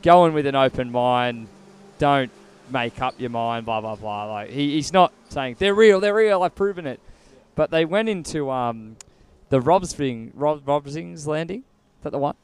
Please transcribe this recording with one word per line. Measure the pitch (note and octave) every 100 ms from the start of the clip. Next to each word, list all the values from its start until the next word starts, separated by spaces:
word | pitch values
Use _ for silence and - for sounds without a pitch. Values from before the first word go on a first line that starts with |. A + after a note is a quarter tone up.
"Go | E3+ F3+ E3+
in |
with | D#3 C#3+
an | C3+
open | C3+ - B2+
mind, | A#2+ B2 B2 B2 A#2+ A2+ - - - - -
don't | C#3+ C#3 B2+ - - - -
make | B2+ A#2+ -
up | B2+ -
your | B2
mind, | A#2 A#2 A#2 A2+
blah, | A2
blah, | A2 G#2
blah." | G#2+ G#2 G#2
Like, | G#2+ G#2
he, | C3 C#3+
he's | D3+ C#3
not | F#3 F3+ _ _
saying, | - C3 A#2
"They're | G3 G3+
real, | A3 F#3+
they're | G#3 G#3
real, | A3 F#3+
I've | F3+ -
proven | G3 F#3 D#3
it." | B2 - - _ - _ -
But | D3+
they | D#3+ E3
went | F#3+ A3
into, | G3 D3 D#3+ C#3+
um, | C3 A#2+ A2+ A2 A2 - _ _ _ _
the | C3+
Robsving, | B2+ F#3 F3 - C#3 A#2 A2+ -
Rob-, | D3 D3+ C#3
Robsing's | D3 C#3+ D3+ F3 E3+ D3+
Landing? | D3+ E3 G3+
Is | C4 _ _ _
that | D3+
the | -
one? | C#3+ C#3+